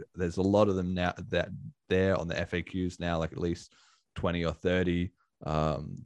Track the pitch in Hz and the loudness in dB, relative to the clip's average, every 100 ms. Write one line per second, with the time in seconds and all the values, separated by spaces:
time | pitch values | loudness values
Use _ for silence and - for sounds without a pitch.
0 | - - 90 87 95 101 104 95 90 92 | -4 -4 -2 2 4 6 6 4 0 0
1 | 90 - 90 87 85 - - - - 92 | 0 -2 -2 -2 -2 -6 -14 -16 0 2
2 | 95 95 85 - 87 87 85 95 90 - | 4 2 0 -4 -2 -4 -4 -4 -4 -2
3 | 85 85 80 - 87 87 - _ _ _ | -2 0 -2 -2 -2 -2 -8 _ _ _
4 | _ - 92 85 82 82 92 90 90 87 | _ -4 -2 0 -2 -2 0 2 2 0
5 | 87 - _ _ - 78 78 69 76 50 | -2 -6 _ _ -4 0 0 -2 -6 -12